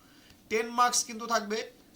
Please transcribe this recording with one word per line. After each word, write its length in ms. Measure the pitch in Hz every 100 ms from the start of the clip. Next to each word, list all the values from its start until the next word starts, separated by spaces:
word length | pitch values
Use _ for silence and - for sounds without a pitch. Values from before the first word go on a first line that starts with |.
| - - - - -
টেন 180 | 220 233
মার্কস 360 | 240 247 240
কিন্তু 220 | - 220 226
থাকবে 540 | 226 202 220 - - -